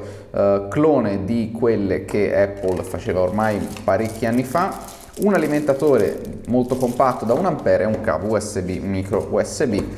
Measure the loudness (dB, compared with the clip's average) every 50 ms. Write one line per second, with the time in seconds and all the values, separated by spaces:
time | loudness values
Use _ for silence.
0 | -6 -12 -14 -16 -14 -6 0 2 4 4 4 2 0 -2 0 2 4 4 4 4
1 | 2 0 -2 -2 -2 -2 -2 -2 -2 -2 -2 0 2 2 2 2 0 0 -2 -2
2 | -2 -2 0 0 0 2 2 2 2 0 0 -4 -2 -2 -2 -2 -4 -6 -8 -6
3 | -4 -2 0 0 0 0 0 0 0 0 0 -2 -4 -6 -8 -6 -2 0 0 2
4 | 0 -2 -4 -2 -2 0 0 0 0 0 0 0 0 0 -4 -8 -12 -14 -16 -18
5 | -20 -16 -6 0 2 2 4 4 2 2 0 0 2 2 0 2 4 4 4 4
6 | 4 2 0 -4 -8 -10 -10 -10 -4 0 0 2 2 0 0 0 0 -2 2 2
7 | 2 2 2 0 0 0 2 2 2 0 -2 0 2 2 2 4 4 2 0 -2
8 | 0 -2 -2 0 0 0 0 0 -2 -2 -4 -4 -4 -4 -4 -4 -4 -4 -2 -2
9 | -2 -2 -2 -2 -2 0 0 0 0 0 0 -2 0 0 0 0 -2 -4 -8